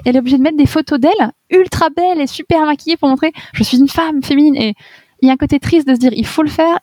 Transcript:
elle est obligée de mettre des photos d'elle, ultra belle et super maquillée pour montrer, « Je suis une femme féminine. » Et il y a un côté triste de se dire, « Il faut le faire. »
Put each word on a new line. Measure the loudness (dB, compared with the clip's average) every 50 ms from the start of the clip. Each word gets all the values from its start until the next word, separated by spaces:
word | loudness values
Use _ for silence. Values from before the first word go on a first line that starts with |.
| -2
elle | 0 0 0
est |
obligée | 0 2 0 2
de | 2
mettre | 0 2 2
des | 0
photos | 2 2 -2 -2 -2 -2 0
d'elle, | 2 2 2 2 0 -4 -4 _ _ _
ultra | 2 2 2 2 0 -2 -2 -2
belle | 0 0 0 0 0 0
et | -2 -4
super | -6 -12 -6 -2 -2 0 0
maquillée | 0 -2 -4 -2 -4 -4 -2
pour | 0 0
montrer, « | 0 0 -2 -4 -4 -6 -18 -12 -6
Je | -4 -4
suis | 0 2 2
une | 2 2
femme | 2 -2 -2 -2 -2 -4
féminine. » | -2 0 2 2 4 2 2 0
Et | -2 -4 -4 -8 -14 -20 -20 -20 _ _ _ _
il | 2 2
y |
a | 2
un | 2
côté | 0 -2 -2 -2
triste | 0 2 0 0 2 2
de | 0
se | 2
dire, « | 2 0 0
Il | 0 -6 -4
faut | -2 -2 -2
le | -2
faire. » | 0 0 0 0 0 -2